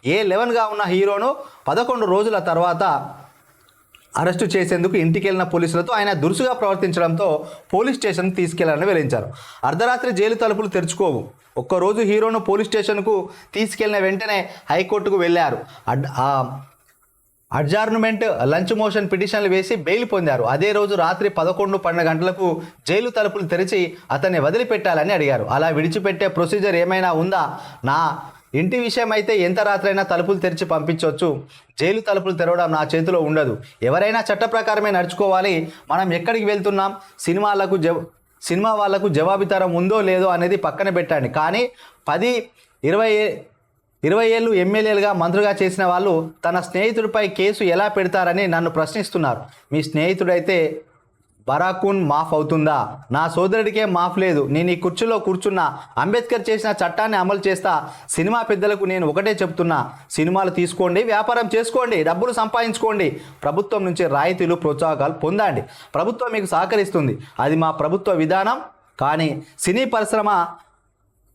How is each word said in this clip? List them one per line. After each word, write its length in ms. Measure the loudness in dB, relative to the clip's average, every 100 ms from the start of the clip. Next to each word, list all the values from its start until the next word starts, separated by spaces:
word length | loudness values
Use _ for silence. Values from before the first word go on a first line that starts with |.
| -2
ఏ 160 | 0
లెవెన్గా 440 | 2 0 0 0 -2
ఉన్న 160 | -2
హీరోను 540 | -2 2 2 0 -2 -4 -8 -10 -4
పదకొండు 380 | -2 0 0 2
రోజుల 320 | 2 2 0
తర్వాత 680 | 0 0 0 2 0 0 -4 -14 -20 _ _ _ _ _ _ -20 _ -2
అరెస్టు 280 | 0 0
చేసేందుకు 520 | 0 0 0 0 2 2
ఇంటికెళ్లిన 460 | 2 2 0 0
పోలీసులతో 520 | 0 0 0 0 0
ఆయన 180 | 0 0
దురుసుగా 400 | 0 0 0 0
ప్రవర్తించడంతో 920 | 0 0 0 0 0 0 2 0 0 -4 -16 -4
పోలీస్ 240 | 0 0 0
స్టేషన్కి 380 | -2 0 -2 0
తీసుకెళ్లాలని 500 | -2 0 0 2 2
వెల్లడించారు. 400 | 2 2 -2 -4 -12 -20 -4
అర్ధరాత్రి 480 | -2 0 0 0 0
జైలు 220 | 0 0
తలుపులు 340 | 2 0 0 -2
తెరుచుకోవు. 600 | -2 -2 0 0 0 -6 -16 _ -8
ఒక్కరోజు 420 | -2 0 2 2
హీరోను 380 | 2 4 2 0
పోలీస్ 300 | 0 0 0
స్టేషన్కు 600 | 0 0 0 0 0 -2 -12 -10
తీసుకెళ్లిన 480 | -4 -2 0 0 2
వెంటనే 460 | 0 0 -2 -2 -4 -10 -2
హైకోర్టుకు 460 | 0 2 0 0 2
వెళ్లారు. 420 | 2 2 2 -2 -8 -10 -4
అడ్-, 200 | -2 -2 -2
ఆ, 400 | 0 0 -2 -6 -16 _ _ _ _ _ _ _ -8
అడ్జార్న్‌మెంట్, 760 | -2 0 0 0 0 0 0 -2 0
లంచ్ 320 | 2 0 0
మోషన్ 340 | 0 0 0 -2
పిటిషన్లు 360 | -2 0 0 2
వేసి 280 | 2 0 -2
బెయిల్ 280 | 0 0
పొందారు. 380 | 0 0 0 0
అదే 300 | 0 2 2
రోజు 220 | 2 0
రాత్రి 340 | 2 0 2 -2
పదకొండు, 480 | 0 -2 0 0 0
పన్నెండు 340 | 0 0 0
గంటలకు 520 | 2 0 0 0 -2 -8 -12 -2
జైలు 220 | 0 0
తలుపులు 380 | 0 -2 -2 -2
తెరిచి 480 | -2 0 0 -2 -4 -6
అతన్ని 280 | -2 0 2
వదిలిపెట్టాలని 720 | 2 0 0 0 0 0 2
అడిగారు. 320 | 2 2 0
అలా 240 | 0 0 2
విడిచిపెట్టే 600 | 2 0 0 -2 0 0
ప్రొసీజర్ 460 | 0 0 2 2
ఏమైనా 380 | 2 2 2 2
ఉందా? 460 | 0 0 0 -2 -6 -14 -8
నా 340 | -2 0 0 -2 -12 -20 _
ఇంటి 240 | -2 0 0
విషయం 340 | -2 -2 0
అయితే 260 | 0 2 2
ఎంత 220 | 2 2
రాత్రైనా 420 | 2 2 0 0
తలుపులు 360 | 0 0 0 0
తెరిచి 260 | 0 -2
పంపించవచ్చు. 760 | -2 -2 -2 -2 -2 0 -2 -2 -8 -20 _ -4
జైలు 200 | -2 0
తలుపులు 320 | 0 -2 0
తెరవడం 400 | -2 0 2 2
నా 160 | 0 0
చేతిలో 260 | 0 0 0
ఉండదు. 380 | 2 2 0 -2 -10 -4
ఎవరైనా 420 | 0 2 2 0 -2
చట్ట 120 | 0
ప్రకారమే 460 | 0 0 0 0 2
నడుచుకోవాలి. 840 | 0 -2 0 2 2 2 0 -4 -10 -4
మనం 220 | 0 0
ఎక్కడికి 320 | 0 0 0
వెళ్తున్నాం? 500 | 0 0 0 0 -2 -4 -18 -8
సినిమాలకు 580 | -2 0 2 0 0 0
జవ-, 280 | 0 -2 -4 _ _ _
సినిమా 320 | -4 0 0
వాళ్లకు 340 | 0 0 0 0
జవాబుదారం 640 | 2 2 2 2 0 0
ఉందో 260 | 0 2 2
లేదో 260 | 2 2 2
అనేది 300 | 2 0 0
పక్కన 320 | -2 -2 -2
పెట్టండి, 400 | 0 0 0 0
కానీ 420 | -2 -2 0 -2 -6 -20 _ -4
పది, 420 | 0 0 0 -4 _ _ _
ఇరవై 280 | 0 2 2
ఏ-, 240 | 2 0 -4 -12 _ _ _ _ -4
ఇరవై 240 | 0 2 4
ఏళ్ళు 240 | 2 2
ఎమ్మెల్యేలుగా, 600 | 2 2 2 2 2 2
మంత్రులుగా 440 | 2 0 2 2 2
చేసిన 220 | 0 2
వాళ్ళు 460 | 0 2 2 0 -2 -4
తన 160 | -2 -2
స్నేహితుడిపై 680 | -2 -2 0 0 0 0 -2
కేసు 360 | 0 0 2
ఎలా 240 | 2 2 2
పెడతారని 580 | 0 0 0 2 2 2
నన్ను 240 | 0 0
ప్రశ్నిస్తున్నారు. 720 | 0 -2 -2 -4 -2 0 -2 -8 -20 -6
మీ 100 | -4
స్నేహితుడైతే 1000 | -2 0 0 0 2 0 2 2 0 -2 -14 _ _ _ _ _ -2
బరాకూన్ 560 | 0 0 0 0 0
మాఫ్ 300 | 2 0 0
అవుతుందా? 680 | 0 0 2 2 0 -2 -8 -4
నా 160 | -2 0
సోదరుడికే 560 | 0 0 2 0 0
మాఫ్ 340 | 0 0 0 0
లేదు. 280 | 2 2 0
నేను 240 | 0 0
ఈ 60 | 0
కుర్చీలో 420 | -2 -2 -2 0
కూర్చున్నా, 600 | -2 -2 -2 0 -2 -4 -8 -4
అంబేద్కర్ 520 | 0 0 0 -2 0
చేసిన 200 | -2 -2
చట్టాన్ని 480 | -2 -2 0 0 0
అమలు 300 | 0 0 0
చేస్తా. 400 | 0 0 -2 -4 -16 -8
సినిమా 320 | -2 0 0
పెద్దలకు 420 | 0 0 0 0
నేను 220 | -2 0 0
ఒకటే 260 | 0 0
చెప్తున్నా, 600 | 0 -2 0 0 0 -4 -10 -10
సినిమాలు 400 | -2 0 2 0
తీసుకోండి, 520 | 0 -2 0 0 2
వ్యాపారం 480 | 2 0 2 0 0
చేసుకోండి, 500 | 0 0 0 0 0
డబ్బులు 280 | 0 0 0
సంపాదించుకోండి, 880 | 0 0 0 -2 0 -2 0 -2 -2 -12 -6
ప్రభుత్వం 420 | -4 -2 -2 -2
నుంచి 220 | -2 0 0
రాయితీలు, 480 | 2 0 0 0
ప్రోత్సాహకాలు 580 | 0 0 0 0 0 -2
పొందండి. 500 | -2 -2 0 0 -2 -6 -16 -8
ప్రభుత్వం 380 | -4 -2 -2 -4
మీకు 140 | -4 -2
సహకరిస్తుంది, 720 | -2 0 0 0 0 0 -4 -8 -4
అది 160 | 0 2
మా 140 | 0
ప్రభుత్వ 420 | 0 -2 0 0
విధానం. 480 | 0 2 2 0 -2 -6 _ _ -4
కానీ 420 | -2 0 -2 -4 -10 -6
సినీ 260 | -2 0
పరిశ్రమ 640 | 0 0 0 0 2 0 0 -6 _ _ _ _ _ _ _